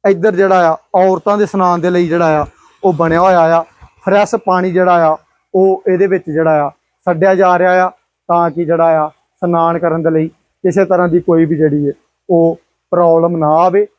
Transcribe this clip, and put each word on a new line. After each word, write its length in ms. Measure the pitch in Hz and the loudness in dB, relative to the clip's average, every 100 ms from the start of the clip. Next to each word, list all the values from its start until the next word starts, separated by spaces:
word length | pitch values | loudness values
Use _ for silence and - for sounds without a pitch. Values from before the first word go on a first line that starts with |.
| 202 | 0
ਇੱਧਰ 240 | 185 214 | 0 0
ਜਿਹੜਾ 380 | 185 196 185 170 | 0 2 2 2
ਆ, 40 | 160 _ | -2 _
ਔਰਤਾਂ 440 | 190 190 185 - 208 | 0 0 0 -2 -2
ਦੇ 60 | |
ਇਸ਼ਨਾਨ 360 | 208 208 185 175 | -2 0 0 0
ਦੇ 100 | 175 | 0
ਲਈ 180 | 180 175 | -2 -2
ਜਿਹੜਾ 340 | 170 165 151 | 0 0 0
ਆ, 40 | 147 _ _ _ | -4 _ _ _
ਉਹ 80 | 190 | -2
ਬਣਿਆ 280 | 160 165 165 | 0 0 2
ਹੋਇਆ 200 | 185 180 | 2 2
ਆ। 220 | 165 165 165 _ - _ - | 2 0 -2 _ -20 _ -2
ਫਰੈਸ਼ 280 | 202 208 | 0 0
ਪਾਣੀ 380 | 226 - 180 185 | -4 -2 -2 -2
ਜਿਹੜਾ 400 | 175 185 175 160 | 0 2 2 2
ਆ, 60 | 156 _ _ _ | -2 _ _ _
ਉਹ 280 | 190 190 185 - | 0 0 0 -2
ਇਹਦੇ 140 | 185 190 | 0 0
ਵਿੱਚ 180 | 185 - | -2 -4
ਜਿਹੜਾ 380 | 151 160 156 143 | -2 0 0 -2
ਆ, 40 | _ _ _ | _ _ _
ਛੱਡਿਆ 300 | - 165 190 | -6 0 0
ਜਾ 240 | 190 185 175 | 2 2 2
ਰਿਹਾ 280 | 180 185 185 | 2 2 -2
ਆ, 40 | _ _ _ - | _ _ _ -4
ਤਾਂ 220 | 175 170 | -2 -2
ਕਿ 140 | 151 | -4
ਜਿਹੜਾ 400 | 160 165 165 160 | -4 0 0 0
ਆ, 20 | 151 | -2
ਇਸ਼ਨਾਨ 720 | _ _ _ 180 170 165 170 | _ _ _ -4 0 0 -2
ਕਰਨ 240 | 170 165 | -4 -2
ਦੇ 80 | 165 | -2
ਲਈ 180 | 160 160 | -2 -4
ਕਿਸੇ 560 | _ _ _ 185 175 | _ _ _ -4 -2
ਤਰ੍ਹਾਂ 240 | 185 185 175 | 0 0 0
ਦੀ 120 | 170 | -2
ਕੋਈ 240 | 170 165 | 0 0
ਵੀ 120 | 165 160 | 0 0
ਜਿਹੜੀ 300 | 156 147 143 | 0 0 -4
ਹੈ, 60 | - _ _ - | -6 _ _ -2
ਉਹ 300 | 170 165 165 _ _ _ | 0 0 -2 _ _ _
ਪ੍ਰੋਬਲਮ 460 | 175 170 165 170 170 | 0 2 2 0 -2
ਨਾ 100 | 151 | 0
ਆਵੇ। 400 | 156 180 190 208 | 2 2 0 -4